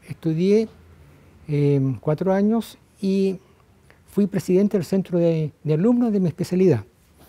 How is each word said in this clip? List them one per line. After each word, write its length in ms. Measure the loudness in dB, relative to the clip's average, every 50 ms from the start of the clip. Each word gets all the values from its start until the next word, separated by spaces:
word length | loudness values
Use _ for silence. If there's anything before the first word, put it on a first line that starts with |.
| _ -16
estudié, 640 | -14 -8 -6 -4 -2 0 0 2 2 2 0 -2 -6 -16 -20 -20 -20 -20 -20 -20 -20 -20 -20 -20 -20 -18 -10 -4
eh, 320 | -2 0 2 2 2 2 2 0 -4 -4
cuatro 320 | -4 -4 -4 -2 0 0 0
años 440 | 2 2 0 0 -2 -4 -6 -12 -20 _ _ _ _
y 380 | -4 -2 0 0 0 -2 -4 -6 -10 _ _ _ _ _ _ _ _ -20 -20 _ _ _
fui 200 | -2 -2 -2 0
presidente 500 | -2 -4 -2 0 2 2 2 2 0 -2
del 80 | -2
centro 320 | -2 -2 -2 -2 -2 -2 0
de, 340 | 2 2 0 0 -2 -6 -8 _ -4
de 100 | -2 -2
alumnos 380 | 0 2 2 2 2 0 0
de 80 | 0 0
mi 80 | 0 -2
especialidad. 560 | -2 -4 -6 -4 0 2 4 4 2 2 -2 -8 _ _ _ _ _ _ -20